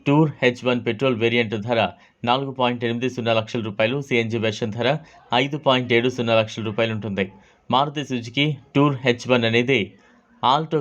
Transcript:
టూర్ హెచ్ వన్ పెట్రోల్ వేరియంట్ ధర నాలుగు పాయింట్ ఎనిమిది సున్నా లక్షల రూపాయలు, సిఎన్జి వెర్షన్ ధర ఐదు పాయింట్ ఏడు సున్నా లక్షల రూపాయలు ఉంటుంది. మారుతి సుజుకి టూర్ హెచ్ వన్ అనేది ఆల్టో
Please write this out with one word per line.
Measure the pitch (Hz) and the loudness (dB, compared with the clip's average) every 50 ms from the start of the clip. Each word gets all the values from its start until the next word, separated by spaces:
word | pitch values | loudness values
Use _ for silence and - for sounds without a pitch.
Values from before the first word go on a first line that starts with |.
| - | 0
టూర్ | 143 143 151 160 147 - - 131 | 2 4 4 4 2 2 0 0
హెచ్ | 123 123 - 117 127 | 0 0 0 -2 -2
వన్ | 123 120 104 | -2 0 -2
పెట్రోల్ | 120 107 104 139 131 123 107 117 | -4 -2 0 0 0 0 2 0
వేరియంట్ | 117 117 120 117 104 117 107 107 | 2 2 2 0 -2 -4 -6 -4
ధర | 123 120 113 101 90 - - - _ _ _ - 117 | -2 0 0 0 0 -2 -8 -20 _ _ _ -2 0
నాలుగు | 127 135 139 135 127 127 | 0 0 -2 -4 -4 -2
పాయింట్ | 123 120 123 117 123 | -2 -2 0 -2 -2
ఎనిమిది | 117 117 120 127 127 123 | -4 -2 -2 -4 -4 -4
సున్నా | 127 110 117 113 110 | -2 0 0 0 0
లక్షల | 110 - - 120 107 110 | 0 -2 -4 -6 -6 -4
రూపాయలు, | 98 - 110 113 131 143 139 - | -2 0 0 0 0 -2 -4 0
సిఎన్జి | 131 117 113 110 113 113 107 | 0 0 0 0 -2 -2 -2
వెర్షన్ | 110 101 - 120 110 101 120 | -2 -2 -2 -6 -6 -4 -2
ధర | 117 127 151 151 - - - - - - 120 123 139 | 0 0 0 -2 -4 -14 -20 -18 -6 -2 0 0 0
ఐదు | 139 151 151 - | -2 -4 -2 2
పాయింట్ | 139 127 127 123 117 117 117 | 2 2 2 2 2 2 2
ఏడు | 120 127 123 - | 2 2 0 -2
సున్నా | 120 117 113 110 | 0 2 2 2
లక్షల | 110 110 - 170 101 113 | 2 0 -4 -8 -6 -4
రూపాయలు | 101 117 113 110 110 104 | -2 0 0 0 -2 -4
ఉంటుంది. | 104 107 98 98 95 92 - - _ _ _ _ _ - 120 | -6 -6 -4 -4 -4 -4 -6 -18 _ _ _ _ _ 0 0
మారుతి | 131 143 151 139 151 135 123 | 0 0 0 -4 -8 -6 -6
సుజుకి | 131 120 113 117 110 139 143 151 147 - - _ - | -6 -6 -6 -4 -2 0 0 0 -2 -4 -6 _ 2
టూర్ | 139 143 147 135 120 135 | 4 4 4 2 0 0
హెచ్ | 127 117 - - 117 | 0 0 0 0 0
వన్ | 127 120 113 113 | 2 2 2 2
అనేది | 113 120 123 127 135 113 92 - - - _ _ _ _ _ _ _ - - 123 | 2 2 2 2 2 0 0 -2 -8 -20 _ _ _ _ _ _ _ -2 0 2
ఆల్టో | 135 151 160 156 165 151 | 2 2 0 -2 -2 -2